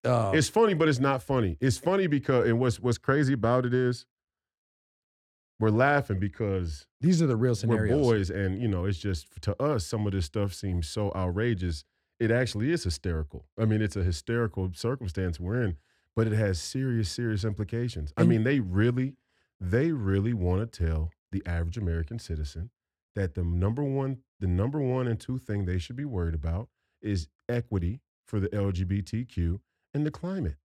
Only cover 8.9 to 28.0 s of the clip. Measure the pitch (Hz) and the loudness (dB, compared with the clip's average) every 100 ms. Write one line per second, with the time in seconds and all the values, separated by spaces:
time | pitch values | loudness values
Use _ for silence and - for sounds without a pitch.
8.9 | 92 104 87 - - - - 143 131 87 | -2 -4 -4 -6 -6 -4 -2 0 0 -2
9.9 | 110 104 95 82 107 101 - 98 90 78 | -2 0 -2 -2 -2 -4 -4 -4 -2 -2
10.9 | - 101 - 90 87 120 101 90 78 - | -2 -2 -2 -2 0 0 0 -2 -4 -8
11.9 | _ _ _ 113 117 123 104 123 170 92 | _ _ _ 2 2 0 -2 -2 0 -2
12.9 | 78 95 80 76 73 - - 110 107 107 | -4 -2 -4 -6 -10 -14 -2 2 2 0
13.9 | 101 92 82 - 117 113 98 92 87 117 | 0 -2 -2 -4 -2 -2 -2 -4 -4 -4
14.9 | 135 101 95 90 80 87 120 110 80 _ | -4 -6 -4 -4 -4 -4 -2 -2 -4 _
15.9 | _ _ - 113 107 104 92 - 131 131 | _ _ 0 2 2 2 0 -4 -4 -2
16.9 | 117 101 - 120 107 110 101 104 117 120 | 0 -2 -2 -2 0 -2 -4 -4 -2 -4
17.9 | 87 73 - 117 113 113 143 95 92 117 | -4 -6 4 4 6 4 2 2 4 4
18.9 | 123 131 131 _ _ _ _ 90 113 165 | 2 -2 -6 _ _ _ _ 0 2 2
19.9 | 151 98 98 107 117 90 92 113 - 80 | 0 2 2 2 0 2 0 -2 -2 -2
20.9 | 80 80 _ _ 98 - 85 82 113 92 | 0 -2 _ _ -6 -4 -4 -2 -4 -2
21.9 | 82 80 113 - 78 73 78 95 _ _ | -2 -4 -8 -6 -6 -6 -8 -12 _ _
22.9 | _ _ - 92 95 87 87 98 117 143 | _ _ -4 -4 -2 -2 2 0 0 -2
23.9 | 135 135 131 _ _ 92 87 117 151 131 | 0 -2 -6 _ _ 0 2 0 0 0
24.9 | 127 123 113 - 127 - 104 92 92 - | 0 0 -2 -4 -8 -4 -2 0 -2 -4
25.9 | 120 147 104 82 80 78 87 120 _ _ | -8 -4 -2 -2 -2 -2 -4 -6 _ _
26.9 | _ 107 98 76 _ - 120 117 98 85 | _ -4 -4 -4 _ -4 -4 -2 -2 -2
27.9 | 127 | -4